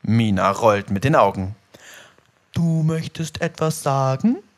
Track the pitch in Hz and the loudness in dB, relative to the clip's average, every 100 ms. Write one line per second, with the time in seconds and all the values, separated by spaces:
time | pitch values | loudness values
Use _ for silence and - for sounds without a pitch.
0 | - 113 110 95 95 98 117 101 98 98 | 0 0 2 2 0 2 2 2 -2 -4
1 | 131 156 101 95 95 110 _ - - - | 0 4 2 0 -8 -10 _ -20 -20 -20
2 | - _ _ _ _ - 165 160 156 160 | -20 _ _ _ _ -2 0 2 0 -2
3 | 160 - 165 - 170 165 160 165 147 135 | -6 -10 -8 -4 -6 -2 -4 -2 -2 0
4 | 135 135 214 311 - | 0 0 0 -2 -8